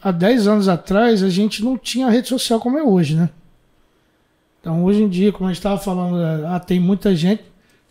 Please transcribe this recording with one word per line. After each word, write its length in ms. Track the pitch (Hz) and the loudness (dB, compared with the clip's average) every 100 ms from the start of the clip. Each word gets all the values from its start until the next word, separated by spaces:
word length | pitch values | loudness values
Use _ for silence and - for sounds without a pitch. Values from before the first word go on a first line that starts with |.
há 80 | 196 | -4
dez 360 | 170 202 254 202 | 0 2 2 2
anos 220 | 214 190 | 2 2
atrás 540 | 170 - 196 240 214 | 0 0 0 2 2
a 60 | 190 | 0
gente 340 | 180 214 - | 0 -2 -2
não 140 | 233 262 | -4 -4
tinha 320 | - 240 262 | -6 -2 2
rede 200 | 240 247 | 2 0
social 300 | 262 - 226 | -4 -2 -2
como 180 | 240 294 | -2 0
é 40 | |
hoje, 320 | 285 185 147 156 | 2 2 2 0
né? 120 | 175 - - _ _ _ _ _ _ _ _ _ _ _ | -2 -4 -20 _ _ _ _ _ _ _ _ _ _ _
Então, 240 | 170 165 | -6 0
hoje 180 | 180 208 | 2 2
em 60 | 208 | 2
dia, 240 | 180 202 | 2 0
como 180 | - 185 | 0 -4
a 20 | |
gente 100 | 170 | -4
tava 140 | 202 202 | -4 -4
falando, 420 | 202 185 180 175 | -4 -4 -2 -2
é, 240 | 165 156 156 | -2 -4 -4
ah, 140 | 180 | -6
tem 180 | - 180 | -2 0
muita 360 | 175 196 208 170 | 2 0 0 0
gente, 260 | 180 220 - _ _ _ _ | 0 -2 -6 _ _ _ _